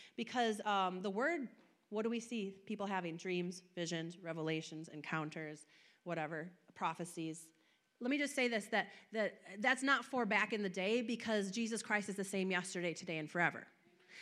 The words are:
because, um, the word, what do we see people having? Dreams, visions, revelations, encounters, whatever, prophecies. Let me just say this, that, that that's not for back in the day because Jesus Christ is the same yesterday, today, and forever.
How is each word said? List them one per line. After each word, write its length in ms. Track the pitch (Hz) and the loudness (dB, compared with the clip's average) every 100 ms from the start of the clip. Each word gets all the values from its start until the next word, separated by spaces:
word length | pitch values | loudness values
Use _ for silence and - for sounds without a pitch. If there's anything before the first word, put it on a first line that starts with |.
| - - | -12 -8
because, 420 | 220 254 226 214 208 | -2 2 2 2 2
um, 360 | 202 185 185 | 4 2 0
the 80 | 202 | -2
word, 380 | 196 294 339 247 - - _ _ | 0 0 0 -4 -10 -20 _ _
what 140 | 208 | -2
do 60 | 220 | 0
we 100 | 233 | -2
see 360 | 233 233 196 - - | -2 -4 -4 -6 -6
people 200 | 208 202 | -4 0
having? 300 | 190 175 165 | 0 0 -2
Dreams, 480 | 190 180 175 175 - 175 | 0 0 0 -4 -10 -4
visions, 420 | 165 170 165 175 | -2 -2 -4 -6
revelations, 680 | 170 165 160 160 156 156 165 | -6 -2 0 0 -2 -8 -10
encounters, 760 | 156 - 160 156 165 156 151 - - - _ | -10 -2 -2 -2 -6 -10 -12 -16 -20 -20 _
whatever, 480 | 175 165 151 156 180 - - - | -4 -2 -2 -4 -6 -12 -20 -4
prophecies. 720 | 175 165 170 170 160 160 - _ _ _ _ - | -2 -2 -6 -4 -6 -6 -12 _ _ _ _ -6
Let 80 | 247 | 0
me 80 | 285 | 0
just 180 | 285 277 | 0 2
say 140 | 247 | 2
this, 160 | 226 202 | 2 2
that, 160 | 208 190 - - | 0 0 -4 -6
that 220 | 220 202 - - 202 | 0 0 -2 -12 0
that's 240 | 247 254 | 2 4
not 200 | 269 262 | 4 4
for 220 | - 254 220 | 2 0 4
back 260 | 208 208 | 4 4
in 120 | 214 | 2
the 60 | 196 | 0
day 320 | 185 190 240 | 0 2 4
because 500 | 240 226 220 214 196 | 2 -2 2 2 2
Jesus 300 | 208 220 226 | 0 -2 -2
Christ 280 | - 208 202 | 0 0 0
is 60 | 196 | -2
the 80 | |
same 280 | 190 196 185 | -2 0 2
yesterday, 420 | 180 180 180 175 | 2 0 -2 -2
today, 260 | 160 180 160 | -2 -4 -4
and 100 | 151 | -2
forever. 380 | 175 160 - - - _ _ - - | 2 4 2 -8 -18 _ _ -20 -20